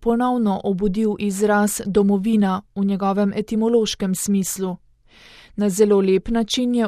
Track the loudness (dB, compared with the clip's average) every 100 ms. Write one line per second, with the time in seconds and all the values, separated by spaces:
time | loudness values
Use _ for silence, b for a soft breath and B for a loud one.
0 | -2 0 0 0 0 -2 -2 -2 0 0
1 | -2 -2 -4 0 2 2 2 -2 -2 2
2 | 2 2 2 2 2 -2 -6 -4 -2 0
3 | -2 0 0 -2 -4 -2 2 2 0 -2
4 | -4 -4 0 0 -2 -4 -6 -8 _ _
5 | _ B B B B -4 -2 2 4 4
6 | 4 0 0 -4 -2 -2 0 0